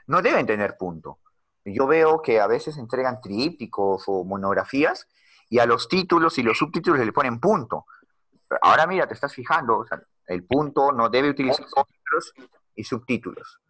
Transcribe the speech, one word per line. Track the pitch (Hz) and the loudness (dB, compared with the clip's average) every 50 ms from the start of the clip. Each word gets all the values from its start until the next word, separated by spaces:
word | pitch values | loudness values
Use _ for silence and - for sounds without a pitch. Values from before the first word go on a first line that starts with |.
| _ | _
no | - 151 180 | -2 0 2
deben | 180 269 330 196 131 | 2 2 2 2 2
tener | 107 107 104 101 98 - | 0 0 0 -2 -4 -4
punto. | - 92 87 85 78 - 71 69 _ _ _ _ _ _ _ _ _ _ | -6 -8 -8 -8 -10 -14 -16 -18 _ _ _ _ _ _ _ _ _ _
Yo | 104 98 117 135 | -6 -2 0 2
veo | 135 156 160 160 156 160 160 | 2 4 4 4 4 4 2
que | - - 113 110 | 2 2 2 4
a | 101 | 4
veces | 104 117 - - 156 151 | 2 0 -2 -2 -6 -10
entregan | 147 117 117 131 123 131 127 123 120 | -12 -10 -6 -4 -2 -2 -4 -4 -6
trípticos | - 95 101 110 135 165 175 - 117 92 - 104 98 98 95 90 - | -8 -8 -4 -4 -4 -4 -6 -8 -12 -8 -4 -2 0 0 0 -2 -2
o | 98 98 92 87 | -4 -4 -4 -4
monografías | 92 98 98 98 98 98 92 98 - 131 139 151 175 - - - _ _ _ _ _ _ _ _ _ | -4 -6 -4 -4 -2 -2 -2 -2 -2 0 0 0 0 0 -4 -12 _ _ _ _ _ _ _ _ _
y | 110 117 | 2 2
a | 117 | 4
los | 120 117 120 - | 4 2 0 0
títulos | - 180 190 180 - 170 165 165 160 - | 0 -2 -2 0 2 2 2 2 2 0
y | - 120 | 0 0
los | 113 110 | 0 2
subtítulos | - 160 151 - 175 - 180 160 135 120 | 0 -2 -2 -2 -2 0 2 2 2 2
le | 104 - | 0 0
ponen | 147 139 127 117 117 | 0 -2 -2 -2 0
punto. | 151 202 220 170 117 - - 73 - _ - _ _ _ _ _ _ _ _ _ _ - - - | 0 2 2 0 -2 -6 -8 -10 -10 _ -20 _ _ _ _ _ _ _ _ _ _ -6 -2 2
Ahora | - 90 110 135 160 | 4 6 6 6 4
mira, | 175 185 180 147 | 2 0 0 -2
te | - - | -2 -4
estás | - - 139 - | -6 -8 -8 -8
fijando, | 131 123 - 160 165 143 117 110 107 | -10 -4 -2 -2 0 0 0 0 -2
o | 113 | -2
sea, | - - - - _ _ _ _ | -6 -10 -12 -12 _ _ _ _
el | - 92 90 90 | -8 -8 -8 -4
punto | - 127 147 151 143 - 147 139 139 | -2 0 0 0 0 0 2 2 2
no | 139 117 117 113 | 2 2 0 2
debe | 113 127 143 147 | 2 2 2 2
utilizar | 139 143 135 127 143 - - | 0 0 0 0 0 -2 -4
títulos | - - - - - _ _ _ 139 147 170 - - - - - - _ _ _ _ _ | -2 -2 -2 -2 -2 _ _ _ -4 -4 -4 -4 -8 -14 -20 -20 -20 _ _ _ _ _
y | 107 104 | -14 -8
subtítulos. | - 131 117 - - 127 101 - 90 - - - - - _ _ | -8 -8 -8 -4 -4 -6 -4 -6 -10 -12 -14 -18 -20 -20 _ _